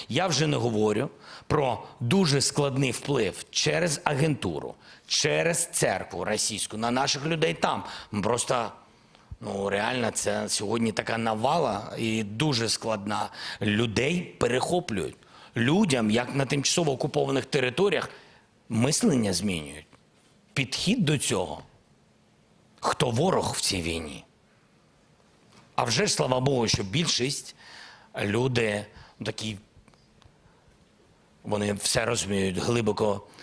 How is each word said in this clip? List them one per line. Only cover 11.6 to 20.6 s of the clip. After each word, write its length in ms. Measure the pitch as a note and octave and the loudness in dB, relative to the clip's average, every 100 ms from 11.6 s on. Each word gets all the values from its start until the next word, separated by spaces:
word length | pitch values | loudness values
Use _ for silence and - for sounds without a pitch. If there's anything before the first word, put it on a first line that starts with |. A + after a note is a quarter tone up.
| C3 G2+ - - | 0 -2 -6 -4
і 240 | A2+ A2 | -2 -2
дуже 460 | G2+ A2 D#3 A#2 A2+ | -2 0 0 2 0
складна. 600 | - A2+ G#2+ G2+ G#2 G#2 - - - | -2 -2 -4 -2 -4 -4 -8 -12 -4
Людей 580 | G#2+ G#2 A#2+ G2 C3+ F3+ | 0 2 2 0 0 0
перехоплюють. 960 | D3+ - A#2+ B2 - F3 - G2 B1+ - - - - A#2 | -4 -2 0 0 0 -2 -2 -4 -4 -8 -20 -20 -8 0
Людям, 540 | A#2+ F#3 G3+ B2+ G#2+ | 2 4 4 2 2
як 240 | A2+ B2 | 2 0
на 120 | C#3 B2+ | -2 -2
тимчасово 460 | C#3+ C3 - D#3 | 0 0 2 2
окупованих 520 | C3 D3+ D3 C#3 C3+ | 2 0 0 2 0
територіях, 680 | - C#3 B2+ A#2+ G3 C#3 - - - - _ _ - | 0 0 0 2 2 2 -4 -10 -20 -20 _ _ -4
мислення 600 | A2+ C3 - A#3 B2+ G#2 | 2 2 4 4 4 2
змінюють. 540 | F2 G2+ E2+ C#2+ D2+ - - _ _ _ _ _ | 0 0 -2 -4 -12 -18 -20 _ _ _ _ _
Підхід 500 | - | -6